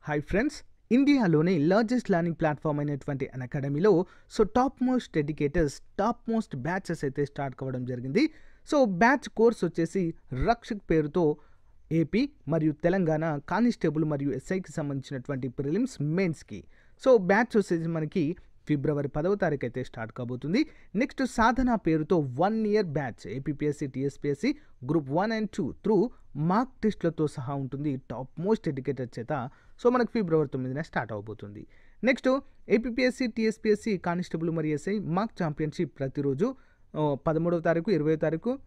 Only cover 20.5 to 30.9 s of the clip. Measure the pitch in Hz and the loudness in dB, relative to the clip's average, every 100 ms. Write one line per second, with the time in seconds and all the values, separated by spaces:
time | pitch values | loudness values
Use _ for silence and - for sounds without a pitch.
20.5 | 202 311 - - 185 277 - 269 - 226 | 0 0 -6 -8 -4 -4 -2 -4 2 2
21.5 | 247 254 226 - 160 156 170 143 123 185 | 4 2 2 2 0 2 2 2 0 0
22.5 | 220 214 208 190 147 135 101 - 120 139 | 2 2 0 0 -2 -4 -8 -10 -8 -6
23.5 | 139 151 143 143 127 139 - 147 143 247 | -2 -2 -2 -6 -4 -4 -4 -4 -2 -2
24.5 | 294 - - 127 160 135 151 214 220 214 | -4 -10 -16 -2 -2 0 -2 0 -2 -4
25.5 | - 143 - - 214 233 - - - 156 | -4 -6 -4 2 2 2 -2 -14 -4 0
26.5 | 196 262 - 220 190 170 160 151 - 127 | 2 0 -2 -2 0 -2 0 -4 -4 -8
27.5 | 143 135 139 147 131 - 117 131 - 175 | -6 -6 -4 -4 -4 -8 -12 -10 -6 0
28.5 | 220 - 135 131 131 123 - 113 151 113 | 0 0 -4 -4 -6 -6 -8 -6 -4 -6
29.5 | - - - 240 247 240 233 185 160 143 | -12 -20 0 2 2 0 0 2 2 2
30.5 | 139 127 131 151 | -2 -4 -6 -4